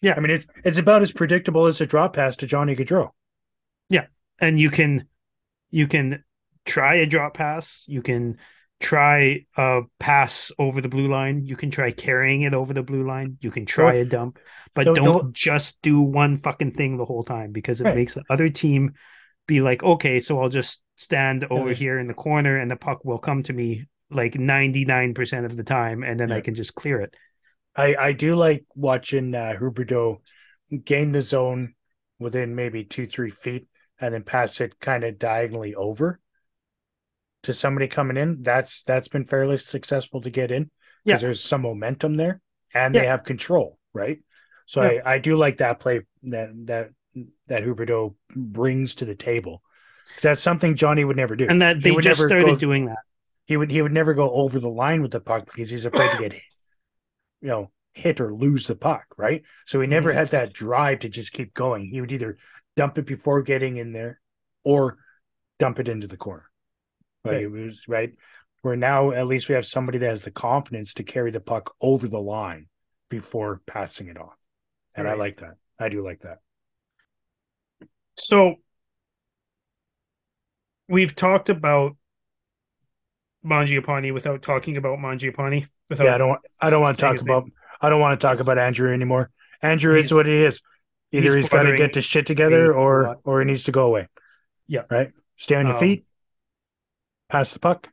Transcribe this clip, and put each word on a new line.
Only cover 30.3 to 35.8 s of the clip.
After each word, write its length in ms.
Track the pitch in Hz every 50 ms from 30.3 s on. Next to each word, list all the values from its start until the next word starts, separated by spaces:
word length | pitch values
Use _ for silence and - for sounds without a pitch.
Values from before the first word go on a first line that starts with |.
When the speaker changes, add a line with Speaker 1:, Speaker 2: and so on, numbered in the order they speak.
| _ _ _ _ _ _ _ _ 151 143 110
Speaker 2:
gain 280 | - 143 143 151 147 143
the 80 | 143 131
zone 520 | 107 - 135 127 127 127 127 127 120 _ _ _ _ _ _ _ _ _ _
within 360 | 120 120 113 127 123 117 120
maybe 300 | 120 123 120 110 113 107
two, 220 | 101 - - 127
three 220 | 107 - - 123 113
feet 380 | 101 _ - 123 123 123 - _ _ _ _ _ _ _
and 140 | - 123 117
then 80 | 113 101
pass 380 | - - 127 123 110 - - -
it 180 | - _ _
kinda 320 | - - 131 120 117 117 110
diagonally 640 | 101 - 117 110 113 120 117 110 117 110 104 104
over 440 | 101